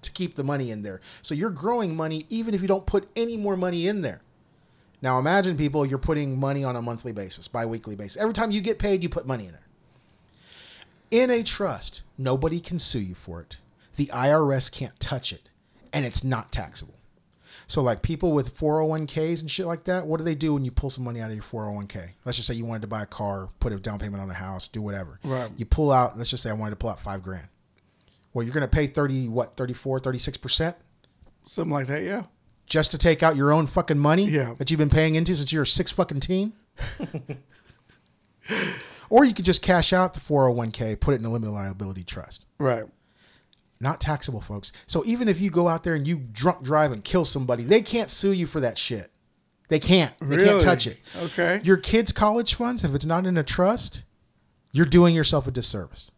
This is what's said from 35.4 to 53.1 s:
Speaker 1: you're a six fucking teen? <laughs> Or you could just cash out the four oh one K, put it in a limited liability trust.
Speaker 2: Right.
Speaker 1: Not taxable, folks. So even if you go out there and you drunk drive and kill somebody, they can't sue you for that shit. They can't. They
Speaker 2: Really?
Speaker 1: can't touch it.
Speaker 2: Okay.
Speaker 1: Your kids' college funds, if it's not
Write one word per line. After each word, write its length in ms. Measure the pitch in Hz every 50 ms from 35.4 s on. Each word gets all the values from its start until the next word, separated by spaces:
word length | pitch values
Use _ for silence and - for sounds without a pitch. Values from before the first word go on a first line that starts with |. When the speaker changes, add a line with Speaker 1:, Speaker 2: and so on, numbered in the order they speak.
| 143 131 156
Speaker 1:
you're 100 | 156 143
a 40 | -
six 240 | - - - -
fucking 280 | - - 190 - 180 139
teen? 340 | - - 185 190 196 214 226 _ _ _ _ - - - - -
<laughs> 380 | - - - 156 131 - 143 127 _ _ _ _ _ _ _ _ _ _ _ _ _ _ _ _ _ _ _ _ _ - 220 202 - - - - - - - - - -
Or 140 | 220 233 294
you 100 | 262 214
could 100 | - 185
just 160 | 175 180 -
cash 320 | - - 185 175 165 - -
out 220 | 185 185 180 -
the 40 | 147
four 280 | - - 151 143 135 127
oh 40 |
one 200 | 120 120 117 110
K, 240 | 107 - 120 110 107
put 180 | 104 - - 139
it 60 | 120
in 60 | 110
a 40 | 113
limited 200 | 113 120 110 107
liability 520 | 104 104 98 98 95 95 104 98 95 92 90
trust. 420 | - - 95 - - - - _ _ _ _
Speaker 2:
Right. 280 | 147 131 123 113 107 98 _ _ _ _ _ _ _ _ _ _ _ _ _ _ _ _ _ _
Speaker 1:
Not 220 | 120 135 156 -
taxable, 400 | - 147 156 139 - - 127 107
folks. 300 | - - 104 101 - - - - - -
So 160 | - - -
even 220 | 220 226 240 254 214
if 120 | 190 160
you 120 | 196 202
go 160 | 151 170 175 175
out 160 | 165 165 -
there 100 | 175 165
and 140 | 151 139 147
you 80 | 175 156 131 117
drunk 320 | 107 107 120 170 175 - 135
drive 280 | 127 151 151 156 147
and 120 | 127 107 98
kill 200 | - - 185 165
somebody, 400 | - - 139 131 123 123 117 117
they 180 | 123 196 233
can't 280 | 214 - - 233 220 -
sue 220 | - - - 196
you 160 | 196 185 170 151
for 120 | - 156
that 160 | 131 120 110 -
shit. 320 | - - 120 104 92 - _ _ _ _ _ _ _ _ _ _ _ _
They 100 | 160 151
can't. 380 | 143 - 180 190 160 - - _
They 180 | - 135 143 165
Speaker 2:
Really? 80 | 190 202
Speaker 1:
can't 120 | 208 196
touch 260 | 165 - 175 127 117 123
it. 100 | - - _ - - 180 175
Speaker 2:
Okay. 380 | 160 - - 175 170 180 208 220
Speaker 1:
Your 140 | 170 190 180
kids' 340 | - - - 226 233 -
college 440 | - - 214 214 214 233 233 - -
funds, 280 | - 240 240 247 226 -
if 120 | 160 135
it's 100 | 139 127
not 220 | 156